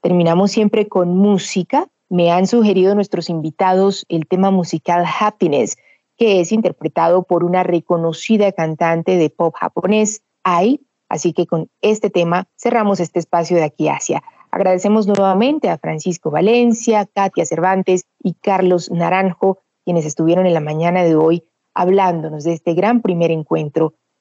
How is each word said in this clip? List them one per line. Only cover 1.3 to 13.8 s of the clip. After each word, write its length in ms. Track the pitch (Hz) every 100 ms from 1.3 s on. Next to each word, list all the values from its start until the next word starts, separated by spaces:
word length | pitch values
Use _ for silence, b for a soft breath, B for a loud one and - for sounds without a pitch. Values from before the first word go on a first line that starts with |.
| 196 - - 170 - 381 _ _
Me 220 | 180 170
han 160 | 175 190
sugerido 480 | 240 214 190 185
nuestros 340 | 202 202 185 165
invitados 800 | 170 156 - 190 185 196 196 -
el 180 | 165 160
tema 240 | 185 190
musical 540 | 190 170 160 - 175 175
Happiness, 680 | - 214 - 170 143 110 - b b _ _
que 240 | 226 190
es 100 | 170
interpretado 760 | 220 208 - 156 - 165 180
por 200 | 180 175
una 180 | 175 185
reconocida 880 | 180 175 - 175 165 160 - 220 202
cantante 680 | 190 160 160 170 165 165 185
de 100 | 156
pop 260 | _ 170
japonés, 680 | - 165 - 185 214 214 - _ _
Ai. 380 | - 175 196 285 _ _ _
Así 220 | 156 175
que 120 | 160 175
con 220 | 165 160 _
este 260 | 202 214 202
tema 400 | 190 170 175 190 _
cerramos 440 | 240 233 208 196
este 180 | 170 -
espacio 380 | 165 170 165 180
de 80 |
Aquí 240 | 156 _